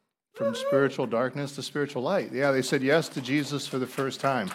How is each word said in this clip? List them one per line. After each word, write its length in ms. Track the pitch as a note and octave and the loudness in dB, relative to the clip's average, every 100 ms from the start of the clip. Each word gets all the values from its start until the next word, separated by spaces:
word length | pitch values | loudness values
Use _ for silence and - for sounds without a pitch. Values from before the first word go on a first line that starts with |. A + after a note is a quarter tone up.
| _ _ _ | _ _ _
from 200 | - C#5 B4 | -4 -2 -2
spiritual 500 | C5+ C#5+ C#3 C3 B2+ | 2 4 4 2 -2
darkness 480 | A2+ B2+ C3+ C#3+ | 0 0 -2 -6
to 80 | - | -8
spiritual 400 | B2 D3 C#3+ C3+ | -8 -4 -4 -2
light. 300 | B2+ F#3+ A#2 | -2 0 -2
Yeah, 180 | A#2+ C#3+ | 0 2
they 120 | C3+ | 4
said 200 | B2+ D3 | 2 2
yes 260 | C3 D#3 D#3 | 4 4 2
to 100 | - | -4
Jesus 480 | B2 C#3+ C3+ C#3+ - | -2 0 0 -4 -4
for 100 | C3+ | -4
the 80 | B2 | -4
first 340 | - C3+ A#2+ | -2 -4 0
time. 300 | C#3 C3 G2+ | 0 0 -2